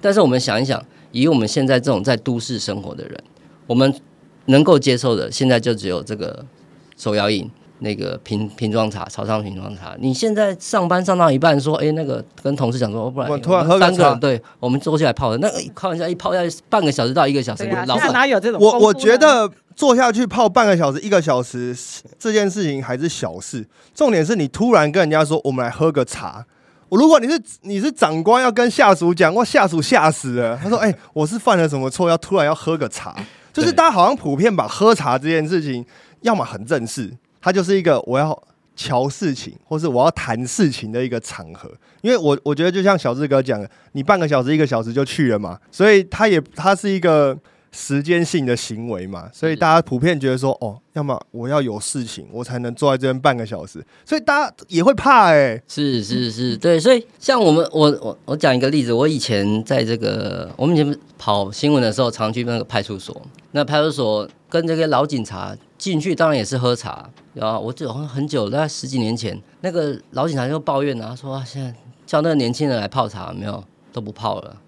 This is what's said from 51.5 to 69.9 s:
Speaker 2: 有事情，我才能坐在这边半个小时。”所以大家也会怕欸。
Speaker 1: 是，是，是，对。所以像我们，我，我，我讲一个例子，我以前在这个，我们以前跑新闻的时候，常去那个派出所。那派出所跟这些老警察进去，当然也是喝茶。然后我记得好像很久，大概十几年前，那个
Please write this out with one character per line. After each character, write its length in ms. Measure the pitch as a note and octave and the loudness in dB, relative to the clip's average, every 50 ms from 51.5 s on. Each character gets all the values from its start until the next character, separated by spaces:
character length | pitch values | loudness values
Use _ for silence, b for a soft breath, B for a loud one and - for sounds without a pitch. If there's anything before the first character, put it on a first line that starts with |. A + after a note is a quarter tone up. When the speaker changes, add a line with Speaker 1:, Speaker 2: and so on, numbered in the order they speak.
| C#3+ D3+ | -2 -2
Speaker 2:
有 200 | C#3 A#2+ G#2+ G#2+ | -2 -2 -6 -8
事 240 | - - - C#3 B2 | -8 -8 -6 -6 -8
情， 240 | A2 - - D#2 - | -8 -10 -14 -16 -14
我 120 | - A2+ B2 | -12 -12 -10
才 160 | - B2 B2 | -8 -8 -8
能 140 | A#2+ A#2+ A#2+ | -8 -8 -6
坐 160 | - - C#3+ | 0 0 0
在 60 | C3+ B2+ | 0 2
这 40 | B2+ C3 | 0 -2
边 120 | B2+ C3 | -4 0
半 160 | B2+ D3 C3 | 0 0 0
个 80 | A#2+ A2+ | 0 -6
小 220 | G#2 A2+ F2+ D2+ | -8 -10 -12 -12
时。” 180 | - - D#2+ D2 b b b b | -14 -16 -20 -20 b b b b
所 100 | b D#4 | b -4
以 60 | D#4 | -2
大 240 | A3+ - C#4+ C#4+ D4+ A3+ | 0 0 0 0 0 -2
家 80 | - _ - _ | -6 _ -18 _
也 160 | F#3+ E3 E3+ | -2 2 4
会 100 | A#3+ C#4 | 4 2
怕 360 | G3+ - C4+ C#4 A#3+ G#3 F3 | 4 4 6 8 8 8 8
欸。 320 | D#3+ D3 C#3 B2+ A2 A#2+ _ _ | 6 6 4 2 0 -6 _ _
Speaker 1:
是， 360 | - - D3 C#3+ B2+ A#2 G#2 | -6 -4 -2 -2 -2 -2 -4
是， 280 | G#2 - B2+ B2 A#2 | -4 -4 -4 -4 -4
是， 240 | A2 A2+ B2 B2 A#2 - | -6 -4 -4 -4 -4 0
对。 220 | - E3+ E3+ E3 | 2 2 2 4
所 140 | D#3 A#3+ C4 | 6 4 4
以 100 | A#3+ A#3 _ _ _ | 4 2 _ _ _
像 200 | - - C4+ B3 G#3+ | -2 0 2 4 4
我 80 | E3+ | 4
们， 160 | D3+ E3 E3 - | 4 4 2 0
我， 180 | - D#3 D3+ D3 C#3+ - | 2 4 4 4 4 0
我， 160 | - A2+ - - _ | -6 -10 -10 -10 _
我 100 | - C3+ | -8 -6
讲 200 | D3+ - D3+ B2+ | 0 2 2 4
一 40 | B2 | 4
个 100 | B2+ C3+ | 2 2
例 140 | D3 D3+ C3 | 2 0 0
子， 100 | A#2+ A#2 | 2 2
我 140 | A2+ - D#3 | 2 2 2
以 100 | D#3 C3+ | 0 -2
前 460 | - - A#2 G2+ G2 G2+ G#2 A2 A2 | -2 -2 -2 0 0 0 0 -2 -2
在 200 | - C#3 C3 A#2+ | -2 -2 -2 0
这 140 | A2 A#2 A2+ | -2 -2 -2
个， 540 | A2+ G#2 G2+ G#2 G2+ F#2+ F#2 F2+ E2+ F2 - | -2 -4 -4 -4 -6 -8 -8 -10 -12 -12 -8
我 120 | - - D3 | -4 0 2
们 80 | F3 | 2
以 80 | D3+ D3+ | 2 2
前 160 | C#3+ C#3+ - - _ _ _ | 0 -2 -6 -10 _ _ _
跑 340 | - - G#2 G2+ G2 F#2+ | -4 -2 0 0 -2 -4
新 220 | G#2+ - - D3 D3 | -6 -4 0 2 2
闻 80 | C#3 | 2
的 100 | B2 A2 | 2 0
时 80 | G#2 A#2+ | 0 0
候， 120 | C3 A#2 | -2 -2
常 200 | A2+ - A2 G#2+ | -2 -4 -4 -4
去 120 | G#2+ A#2+ A#2+ | -4 -4 -4
那 140 | A#2+ A#2 A2+ | -4 -4 -6
个 60 | - | -6
派 180 | - - A2 | -4 -4 -4
出 160 | G2 - G#2+ F#2+ | -4 -4 -10 -12
所。 200 | - - - - - - - - _ _ - | -12 -14 -16 -16 -18 -20 -20 -20 _ _ -2
那 80 | C#3 D3 | -2 -2
派 160 | C3 D3 D3+ | 0 0 0
出 80 | D3+ D#3+ | 0 0
所 380 | C#3 C3+ B2+ A2 G#2+ G#2 G2+ - - _ _ _ | -2 -2 -2 -2 -2 -2 -4 -8 -14 _ _ _
跟 180 | - E3 E3 E3 | -4 -2 -2 0
这 80 | E3 | -2
些 100 | D#3+ D#3+ D#3 | 0 0 0
老 180 | C#3+ B2 C#3+ | 2 0 0
警 200 | D3+ D3 B2+ A2 | 0 -2 -6 -6
察 300 | - G#2 F#2 F#2+ F#2+ G2+ - _ _ _ _ | -8 -10 -12 -10 -12 -12 -16 _ _ _ _
进 220 | - G3 F#3 D#3 | -8 -4 -4 -2
去， 140 | D3 F#3+ E3+ | -2 -2 -2
当 140 | - E3+ D#3+ | 0 0 0
然 80 | D3+ B2+ | 2 0
也 80 | G#2+ | -2
是 100 | G2 C3+ | -4 -4
喝 200 | B2+ B2 B2 B2 | -2 0 -2 -2
茶。 320 | A#2+ - - - - - - - - _ _ _ | -2 -6 -12 -12 -12 -16 -20 -20 -20 _ _ _
然 180 | - A2 A2 | -8 -6 -4
后 80 | A2+ A2+ | -4 -4
我 140 | G#2 A2+ B2+ | -6 -8 -10
记 100 | - D#3+ | -10 -10
得 80 | B2+ | -10
好 80 | A2 C3+ | -8 -10
像 80 | D3+ D3 | -10 -8
很 200 | A#2+ C#3 C#3 D3+ | -6 -6 -6 -4
久， 220 | D3+ C3+ G#2+ G2+ | -2 -4 -4 -2
大 100 | A2+ C#3+ | -2 -2
概 80 | D#3 D3+ | -4 -4
十 200 | - - - D#3 | -6 -10 -12 -6
几 120 | B2+ B2+ | -4 -2
年 160 | A2+ A2 A2+ A2+ | -2 -2 -4 -4
前， 220 | G#2+ G#2 F2 G2+ G2+ b b b | -6 -8 -8 -10 -16 b b b
那 100 | - F#3 | -8 -6
个 280 | E3+ E3+ D#3 D3 | -4 -2 -4 -4